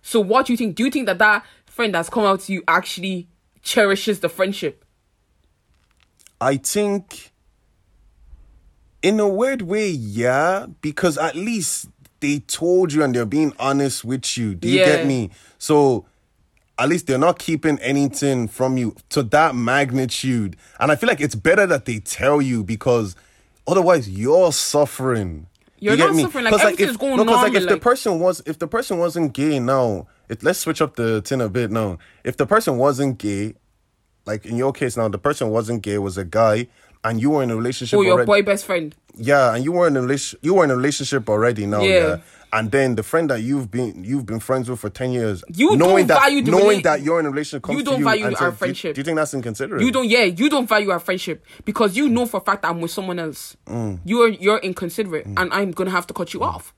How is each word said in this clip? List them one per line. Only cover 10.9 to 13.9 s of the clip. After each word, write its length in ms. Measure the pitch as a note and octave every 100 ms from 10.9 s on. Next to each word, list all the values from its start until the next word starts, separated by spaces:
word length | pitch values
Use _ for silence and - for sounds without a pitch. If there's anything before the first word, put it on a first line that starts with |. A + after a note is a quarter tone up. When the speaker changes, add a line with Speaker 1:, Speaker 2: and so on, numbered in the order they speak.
| D3 F3+ D3+
Speaker 2:
at 180 | D#3
least 540 | D3+ G#3+ A3 D3 - - _ _ _
they 200 | C#3+ D3
told 540 | - - E3+ F#3 F3+
you 100 | D3
and 100 | C#3+
they're 120 | B2
being 280 | A2 C#3+ D3+ -
honest 460 | C3+ C#3 C#3